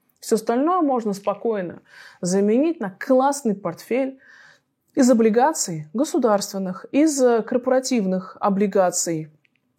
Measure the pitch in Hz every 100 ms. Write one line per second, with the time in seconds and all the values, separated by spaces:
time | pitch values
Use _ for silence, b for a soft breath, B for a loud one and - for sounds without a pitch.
0 | _ _ - 220 220 240 302 370 294 254
1 | 220 196 202 202 233 208 175 - B B
2 | B B 175 190 202 233 320 330 202 185
3 | - 262 269 277 226 202 175 165 - 240
4 | 269 269 B B B B _ _ _ -
5 | 247 233 226 220 285 330 - 160 151 220
6 | 302 349 240 202 208 196 190 185 - 262
7 | 320 277 247 233 214 233 254 254 262 247
8 | 190 185 185 - 202 196 208 196 180 175
9 | - 160 156 _ _ _ _